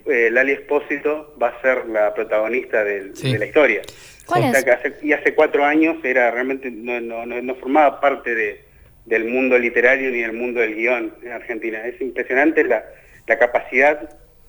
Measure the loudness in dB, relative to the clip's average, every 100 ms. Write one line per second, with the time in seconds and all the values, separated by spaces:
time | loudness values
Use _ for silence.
0 | -2 0 2 2 0 -2 -2 -4 -2 -4
1 | -4 -6 -8 -4 -4 -2 -2 -2 -2 0
2 | 0 -2 -2 -2 0 -2 -2 -2 0 -4
3 | -8 -6 -4 -2 0 2 4 2 -6 -16
4 | -20 -20 -2 0 2 2 4 2 0 -6
5 | -2 0 2 2 4 4 2 4 2 0
6 | 0 2 2 2 -2 -4 -8 -10 -8 -6
7 | -6 -8 -8 -8 -8 -8 0 4 4 4
8 | 0 0 -2 -2 -2 -6 -16 -20 -20 _
9 | -4 -2 0 0 4 4 4 2 4 4
10 | 0 -2 -4 -4 -4 -2 -2 0 -2 0
11 | -4 -10 -14 -12 -10 -8 -6 -8 -8 -8
12 | -6 -6 -2 2 2 4 2 0 -2 -14
13 | -20 -14 -2 2 2 2 0 2 4 2
14 | -4 -16 -20 _